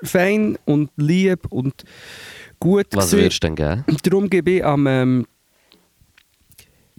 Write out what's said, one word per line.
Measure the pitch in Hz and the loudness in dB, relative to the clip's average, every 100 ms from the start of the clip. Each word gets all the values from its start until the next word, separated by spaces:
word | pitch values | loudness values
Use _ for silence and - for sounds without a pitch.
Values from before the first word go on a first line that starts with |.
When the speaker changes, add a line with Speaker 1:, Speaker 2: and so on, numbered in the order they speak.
Speaker 1:
fein | 165 185 190 214 214 - | -4 0 2 0 -2 -2
und | - 147 143 - | -2 0 -2 -2
lieb | 147 180 190 180 - | 0 2 2 0 -4
und | 120 131 - - - - - - - - _ | -6 -6 -8 -14 -20 -20 -20 -20 -20 -20 _
gut | 165 202 196 | 0 2 0
Speaker 2:
Was | 101 90 | 0 2
Speaker 1:
gewesen. | 202 | 2
Speaker 2:
würdest | 90 - | 2 0
du | 82 | -4
denn | 78 | -2
geben? | 73 101 147 151 | -2 -2 -2 -2
Speaker 1:
Darum | 180 196 202 | 0 0 0
gebe | 185 160 | 0 0
ich | 185 | 0
am, | 151 143 139 | 0 2 2
ähm, | 131 127 127 - _ _ _ _ _ _ _ _ _ _ _ _ - - _ _ | 2 2 0 -2 _ _ _ _ _ _ _ _ _ _ _ _ -20 -20 _ _